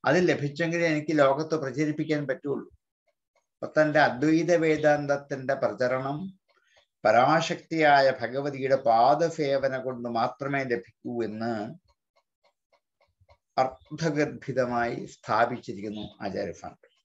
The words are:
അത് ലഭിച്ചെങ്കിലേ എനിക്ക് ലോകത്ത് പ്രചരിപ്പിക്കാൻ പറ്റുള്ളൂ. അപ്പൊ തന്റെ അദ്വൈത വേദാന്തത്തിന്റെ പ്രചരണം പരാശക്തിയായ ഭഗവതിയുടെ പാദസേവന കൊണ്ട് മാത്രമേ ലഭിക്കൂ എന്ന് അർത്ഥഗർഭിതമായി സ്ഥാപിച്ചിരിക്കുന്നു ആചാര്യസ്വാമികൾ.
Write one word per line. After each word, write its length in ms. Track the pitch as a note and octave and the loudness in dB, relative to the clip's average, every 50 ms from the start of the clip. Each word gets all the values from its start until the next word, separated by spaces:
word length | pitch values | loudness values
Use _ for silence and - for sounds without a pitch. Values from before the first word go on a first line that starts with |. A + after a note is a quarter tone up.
| - | 2
അത് 240 | - D3 F3+ F3+ D#3+ | 2 2 4 4 2
ലഭിച്ചെങ്കിലേ 580 | C#3+ B2 C#3 C#3+ C#3+ D#3+ E3+ D#3+ E3+ E3+ E3+ | 2 0 -2 -6 -4 -4 -4 -2 0 0 0
എനിക്ക് 320 | E3 D#3 D3+ D3 F3 D#3+ D3+ | 0 0 -2 -2 0 2 4
ലോകത്ത് 360 | C#3 C3+ C#3 D3 D#3 D#3+ E3 | 4 4 4 0 -2 -2 -4
പ്രചരിപ്പിക്കാൻ 720 | - C3+ C3+ A#2 C3+ D#3 D3+ D3 D3+ D3+ D3+ D3+ D3 D3 | -4 -4 -6 -2 -2 -2 -2 -2 -4 -2 -2 -2 -2 -2
പറ്റുള്ളൂ. 420 | C3 C3 - - C#3+ C3+ A2+ - - _ _ _ _ _ _ _ _ _ _ _ _ _ _ _ _ | -4 -6 -6 -4 -6 -6 -6 -6 -12 _ _ _ _ _ _ _ _ _ _ _ _ _ _ _ _
അപ്പൊ 300 | _ _ - - - D3+ | _ _ -12 -2 2 2
തന്റെ 180 | D#3 D3+ C#3+ D3+ | 2 4 4 4
അദ്വൈത 520 | C#3+ B2 A#2 A#2+ C#3+ D#3 D#3+ D#3+ E3 E3+ F3 | 4 4 2 0 2 2 2 2 2 2 2
വേദാന്തത്തിന്റെ 960 | E3 D#3+ D#3+ D#3 D3+ D3 D3+ D3 C#3+ D3 C#3 C#3+ C#3 - _ C#3+ C3 C3 B2+ C3+ | 2 4 2 0 2 4 2 2 2 2 -2 -2 -2 -2 _ -10 -8 -4 -4 -2
പ്രചരണം 640 | C3+ C3+ A#2 G#2 - B2+ B2 C3 C3 C3+ C3+ C#3+ D3+ F#3 G3 - _ _ _ _ _ _ _ _ _ _ _ _ _ - | -2 -2 -4 -2 -2 -2 -2 -2 -2 -4 -6 -8 -8 -10 -12 -14 _ _ _ _ _ _ _ _ _ _ _ _ _ 2
പരാശക്തിയായ 1000 | A2+ A2 A#2 B2+ C#3+ D#3 E3 D#3+ - F3 - - _ E3 D#3+ D#3 D3 C#3+ C#3 C3+ C3+ B2+ - | 4 4 6 6 4 4 2 0 -2 -6 -8 -6 _ 0 2 6 6 6 6 6 4 2 0
ഭഗവതിയുടെ 560 | A#2+ A2 B2 C3+ C#3 D3 C3+ C3 C3+ C3 C3+ | -6 -4 -4 -4 -4 -4 -6 -4 0 0 0
പാദസേവന 1000 | - - A2+ A2+ A2+ A#2+ C3 D3+ D3+ E3+ E3 D#3+ - D3+ C#3 C#3 C3+ C3+ C3+ C3 C3 | 2 4 4 4 6 6 6 6 4 2 -2 -2 -2 -2 0 0 0 0 -2 -4 -4
കൊണ്ട് 300 | A#2+ C3 B2+ A#2+ A#2+ A#2+ | -6 -6 -8 -6 -8 -4
മാത്രമേ 540 | A#2 A2+ A#2+ B2+ - _ C#3 C#3 C#3+ C#3 C3 | -2 -2 -2 -2 -4 _ -6 -4 -4 -4 -2
ലഭിക്കൂ 600 | B2 A#2+ A#2 - - _ _ _ B2 A#2+ A#2+ A2+ | -2 -2 -4 -4 -12 _ _ _ -8 -6 -6 -6
എന്ന് 280 | G#2 G#2+ G#2+ A2+ A#2 A#2 G#2+ G#2 B2 E3 - _ _ _ _ _ _ _ _ _ _ _ _ _ _ _ _ _ _ _ _ _ _ _ _ _ _ _ _ _ _ - _ _ _ _ - | -6 -6 -6 -6 -6 -4 -6 -6 -10 -12 -16 _ _ _ _ _ _ _ _ _ _ _ _ _ _ _ _ _ _ _ _ _ _ _ _ _ _ _ _ _ _ -20 _ _ _ _ -2
അർത്ഥഗർഭിതമായി 1500 | C3 C3 - - _ _ D3+ D3 D#3+ E3 C#3+ D3 D3+ - - - - - B2 C3 B2+ A#2+ B2 A#2+ A#2 A#2+ A#2+ - - | -2 -2 -4 -12 _ _ -10 -4 -4 -2 0 0 -2 -2 -4 -10 -10 -6 -2 -2 -2 0 0 -2 -2 -2 -4 -8 -10
സ്ഥാപിച്ചിരിക്കുന്നു 1200 | - - _ - - A2 A2 A#2+ B2 B2 A2+ - - G#2+ G2 G2+ G#2+ G#2 G#2+ G#2 G2+ - _ A2+ | -12 -16 _ -6 -2 2 2 2 2 0 -8 -8 -12 -12 -10 -8 -8 -8 -10 -12 -12 -14 _ -10
ആചാര്യസ്വാമികൾ. 720 | G2 F#2 G2+ G2 F2+ E2+ - - - - _ _ _ _ _ _ | -8 -6 -6 -6 -6 -8 -12 -16 -18 -18 _ _ _ _ _ _